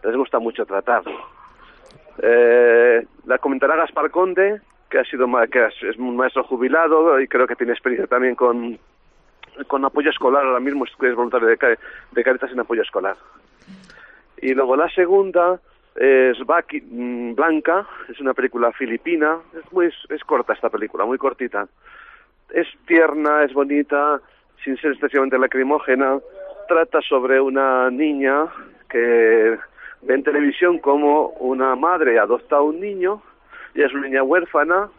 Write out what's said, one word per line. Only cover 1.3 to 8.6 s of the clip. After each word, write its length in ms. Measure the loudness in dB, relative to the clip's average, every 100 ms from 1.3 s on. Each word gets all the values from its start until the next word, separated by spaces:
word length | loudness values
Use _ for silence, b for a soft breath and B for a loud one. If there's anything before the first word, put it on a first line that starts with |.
| -20 B B B B B B -20 -4
Eh, 840 | 2 4 6 6 6 6 6 4 0 _ -4
la 120 | -4
comentará 360 | -2 -2 0 0
Gaspar 360 | -2 -2 -4
Conde, 500 | -2 -2 0 0 -2 _ _ _
que 100 | -4
ha 40 | -2
sido 220 | -2 0
ma-, 200 | 0 0
que 180 | 2 0
es, 80 | -2
es 160 | -8 -6
un 180 | -6 -2
maestro 280 | -2 -2
jubilado 760 | -4 -2 0 2 2 4 4 2
y 80 | 2
creo 200 | 0 0
que 80 | -2
tiene 180 | -4
experiencia 340 | -4 -4 -4 -2
también 280 | 0 0 2
con, 420 | 0 0